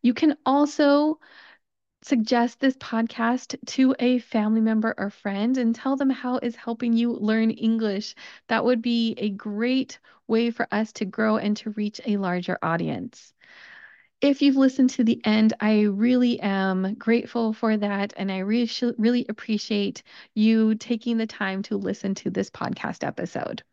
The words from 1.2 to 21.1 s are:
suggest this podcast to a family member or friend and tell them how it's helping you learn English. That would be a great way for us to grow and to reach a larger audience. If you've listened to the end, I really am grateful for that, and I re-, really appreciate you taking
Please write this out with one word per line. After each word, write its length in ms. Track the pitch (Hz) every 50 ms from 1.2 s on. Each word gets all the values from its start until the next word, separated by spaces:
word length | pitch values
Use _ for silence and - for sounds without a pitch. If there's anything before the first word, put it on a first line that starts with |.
| - - - - - - - _ _ _ _ _ _ _ _ _
suggest 560 | _ - 285 240 214 220 247 240 233 247 - _
this 180 | - 269 262 _
podcast 760 | - - - 226 226 233 - - 226 233 247 254 - _ - - -
to 280 | - - - 262 262 269 -
a 200 | 247 247 254 247
family 420 | - _ - 226 208 214 220 226
member 320 | 220 220 220 220 214 226 -
or 140 | - - 202
friend 480 | - _ _ 202 196 196 208 240 262 262
and 160 | 247 226 233
tell 220 | - - 269 277
them 120 | 269 277 269
how 280 | 262 - - 254 247
it's 200 | 254 - 240 226
helping 380 | - - - 233 226 240 240 233
you 180 | 226 233 240
learn 380 | 233 - 208 214 220 226 226 226
English. 640 | 220 - - 226 226 226 220 214 196 196 208 - - - - - - - _ -
That 160 | 226 226 -
would 160 | 233 254 226
be 320 | 226 247 233 233 233 226 - -
a 100 | - 214
great 680 | 196 202 - 214 208 208 233 247 254 262 262 - - - _ _ _ _ _
way 240 | - 220 226 233 233
for 160 | 226 - - -
us 220 | - 208 220 - -
to 100 | - 220
grow 320 | 185 - - 220 220 214
and 180 | 220 - 208 208 208
to 140 | - 220
reach 280 | 208 220 208 208 214 - -
a 100 | - 208
larger 420 | 202 196 180 180 180 180 - 185 -
audience. 720 | - 165 165 170 170 160 143 90 90 - - - - _ _ _ _ - - - - - - - - - - _ _ _ _ _
If 180 | - 285 277 269
you've 160 | 285 285 262
listened 320 | 269 269 262 262 - 262 254
to 140 | - - 240
the 160 | 220 233 - -
end, 260 | 220 214 220 220 220 220 -
I 220 | - 214 214 208
really 580 | 214 208 196 196 220 240 254 247 247 240 240 -
am 540 | - 202 196 196 190 190 190 185 190 190 214
grateful 580 | - - 220 233 240 - - - 240 226 220
for 240 | 220 - - 220 214
that, 380 | 214 208 202 202 196 202 208 -
and 160 | - 190 196
I 60 | 190 190
re-, 320 | 185 196 220 240 240 226 - - 247 240 233
really 300 | - 214 226 247 247 247 -
appreciate 720 | 220 - - - 220 208 - - 214 202 202 196 - - _ _ - - - _ _
you 420 | 220 214 220 226 220 220 220 220
taking 420 | 220 - - 240 220 - 240